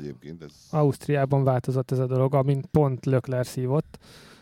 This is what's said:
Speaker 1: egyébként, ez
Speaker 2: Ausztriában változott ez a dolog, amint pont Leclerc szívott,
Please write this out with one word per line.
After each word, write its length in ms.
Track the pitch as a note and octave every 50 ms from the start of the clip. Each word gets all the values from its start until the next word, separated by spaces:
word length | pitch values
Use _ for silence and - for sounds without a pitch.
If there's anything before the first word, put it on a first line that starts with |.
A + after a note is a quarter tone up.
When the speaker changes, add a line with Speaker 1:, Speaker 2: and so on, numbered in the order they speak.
Speaker 1:
egyébként, 420 | C#2+ C#2+ C2+ - - D2 E2 E2+ D#2+
ez 100 | D2 - - - -
Speaker 2:
Ausztriában 720 | - D#3 D3 C#3+ C3 - - - D3 C#3 C#3 C3+ C#3 C#3 C3+
változott 480 | C3 B2+ B2 - - B2+ C3 B2+ -
ez 80 | C3+ B2+
a 60 | C3
dolog, 260 | B2+ C3 B2+ C3 C3+ C#3
amint 320 | C#3 C3 C#3 C#3 C3+ -
pont 400 | - - D#3 D3 C3+ C3 A#2+ -
Leclerc 420 | C3+ C3 B2+ - C3 B2+ B2+ B2
szívott, 500 | - - C3 B2+ B2 C3+ D#3 - - - - - - - - - - - -